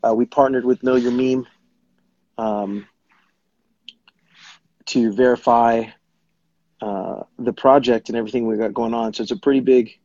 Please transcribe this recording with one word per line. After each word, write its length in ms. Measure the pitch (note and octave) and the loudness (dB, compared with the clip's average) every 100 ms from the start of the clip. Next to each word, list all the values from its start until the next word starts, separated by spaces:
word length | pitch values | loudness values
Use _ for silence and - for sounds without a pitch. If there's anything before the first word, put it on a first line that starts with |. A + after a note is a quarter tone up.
Uh, 100 | A#2 | 0
we 120 | A2 B2 | 0 0
partnered 400 | - C3+ C3 B2 | 2 2 2 0
with 180 | B2+ | -2
Know 120 | B2+ B2+ | 0 0
Your 160 | A#2+ | 0
Meme, 360 | B2 C3 C3 B2 _ _ _ _ _ _ _ _ - | -2 0 -2 -6 _ _ _ _ _ _ _ _ -8
um, 500 | A2 G#2 G2+ G2+ G#2 _ _ _ _ _ _ _ _ _ - - _ _ _ _ - - _ _ - | -6 -4 -6 -8 -12 _ _ _ _ _ _ _ _ _ -20 -20 _ _ _ _ -20 -20 _ _ -4
to 260 | C3 A2+ | 0 0
verify, 720 | G2+ B2 A#2+ - A#2 A#2 A2+ A2+ - _ _ _ _ _ _ _ _ | 2 2 2 2 2 4 2 -4 -14 _ _ _ _ _ _ _ _
uh, 420 | G#2+ G2 F#2 G1+ - - | -10 -8 -8 -10 -14 -8
the 140 | A#2+ | -8
project 560 | - C3+ C#3 B2+ A#2 - | 0 4 4 4 -2 -2
and 80 | A#2 | -6
everything 280 | A2 B2 A2+ | -4 -4 -2
we 100 | G#2+ | -2
got 160 | A2 | -4
going 200 | G#2 A#2 | -4 -4
on. 200 | A#2 A2+ | -4 -6
So 100 | G#2 | -6
it's 80 | A2 | -6
a 60 | G#2+ | -2
pretty 220 | - C#3 | 0 2
big 400 | B2+ B2+ A2 - | 4 4 2 -8